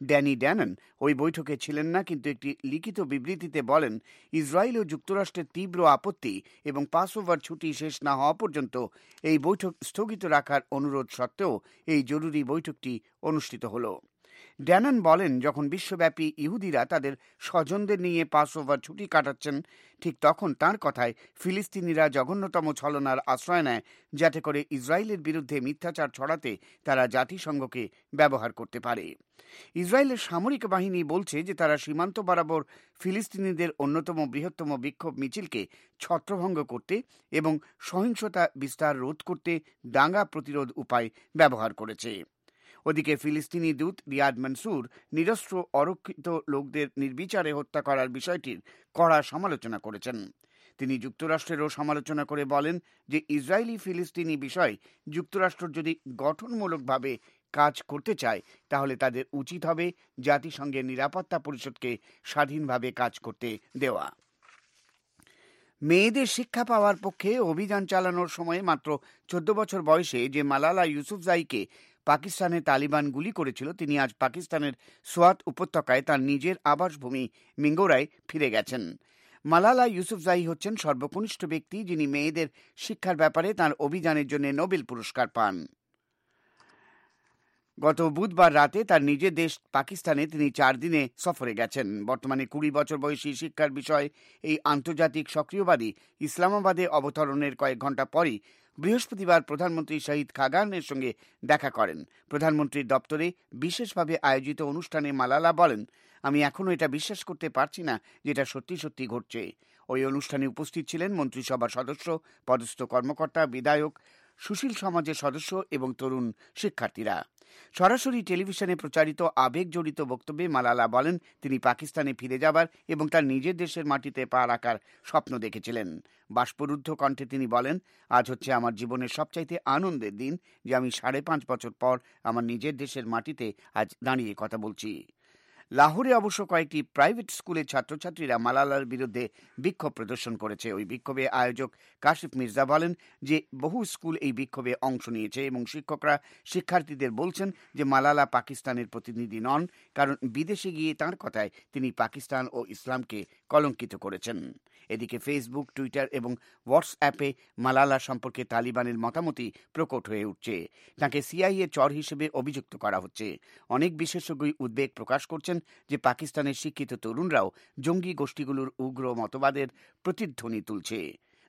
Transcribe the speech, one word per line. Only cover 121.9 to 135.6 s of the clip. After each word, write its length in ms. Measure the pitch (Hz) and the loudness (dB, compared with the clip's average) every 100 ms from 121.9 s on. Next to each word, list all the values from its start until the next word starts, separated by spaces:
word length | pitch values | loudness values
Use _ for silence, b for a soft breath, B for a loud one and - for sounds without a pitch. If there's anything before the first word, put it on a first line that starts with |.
| - 139 | -4 -4
ফিরে 260 | 123 131 127 | -4 -6 0
যাবার 280 | 156 156 165 b b | 4 4 2 b b
এবং 200 | 156 156 | -2 2
তার 160 | 165 | 2
নিজের 340 | 139 131 147 175 | 4 0 -2 -4
দেশের 280 | 175 170 147 | -6 -4 -2
মাটিতে 400 | 139 135 135 127 | -2 -2 -6 0
পা 220 | 127 123 | 2 2
রাখার 300 | 117 120 110 b b | 0 -2 -4 b b
স্বপ্ন 340 | - 123 - 123 | -2 -2 0 -6
দেখেছিলেন। 640 | 110 104 113 117 95 78 - b b | -6 -8 -6 -6 -6 -10 -16 b b
বাষ্পরুদ্ধ 600 | 110 123 - 143 147 139 | -2 -2 -4 -6 -4 -6
কণ্ঠে 340 | 156 139 135 131 | -2 -2 -2 -6
তিনি 220 | 135 127 | -4 0
বলেন, 320 | 120 131 180 - b b | 0 0 -4 -8 b b
"আজ 220 | 123 123 | 2 2
হচ্ছে 220 | 123 135 | -2 0
আমার 220 | 123 120 107 | 0 0 -2
জীবনের 320 | 120 127 123 | -4 -4 -4
সবচাইতে 500 | - 151 175 156 170 - | -6 -6 -6 -6 -4 0
আনন্দের 520 | 139 190 151 107 101 | 0 0 -4 -6 -6
দিন 200 | 131 175 b b - | -8 -8 b b 0
যে 100 | 127 | 0
আমি 160 | 127 | 0
সাড়ে 300 | - 127 135 | -2 -2 -2
পাঁচ 200 | 151 156 135 | 0 -2 -2
বছর 240 | 127 117 | -6 -6
পর 280 | - 127 127 - b | -2 2 2 -2 b
আমার 200 | 113 117 | -4 -2
নিজের 340 | 117 117 147 135 | -2 -2 -4 -6
দেশের 300 | 139 135 113 | -8 -8 -4
মাটিতে 460 | 117 131 135 113 - b | -4 -4 -6 -8 -8 b
আজ 220 | - 107 - | -2 -2 -2
দাঁড়িয়ে 300 | 127 131 110 101 | -2 0 -2 -6
কথা 200 | 107 113 | -6 -6
বলছি।" 500 | 107 104 107 80 - _ b b b b | -6 -8 -10 -10 -14 _ b b b b